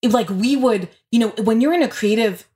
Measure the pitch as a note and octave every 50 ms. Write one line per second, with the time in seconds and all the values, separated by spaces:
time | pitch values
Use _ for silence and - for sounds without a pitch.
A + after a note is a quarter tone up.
0 | - A#3+ G#3 A#3+ G#3+ E3 G3 F#3 G#3+ B3+ C#4+ C4+ B3+ B3+ A3 G3 F3+ - _ _
1 | _ _ - A#3 A#3 G#3+ - - G#3+ G#3+ A3 A3+ B3 D4+ E4+ F4 D4+ A3+ - -
2 | G#3+ G3+ G#3+ A3 A#3 G#3 F#3 F3 - _ _